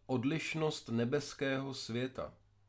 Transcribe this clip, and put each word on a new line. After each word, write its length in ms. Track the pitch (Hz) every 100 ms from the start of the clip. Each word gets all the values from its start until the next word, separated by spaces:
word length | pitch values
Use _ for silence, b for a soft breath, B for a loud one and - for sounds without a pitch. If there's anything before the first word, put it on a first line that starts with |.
| -
odlišnost 840 | 127 131 160 - 160 156 156 -
nebeského 840 | 117 120 143 143 - 135 135 135
světa, 600 | 127 - 117 131 - 78 - - _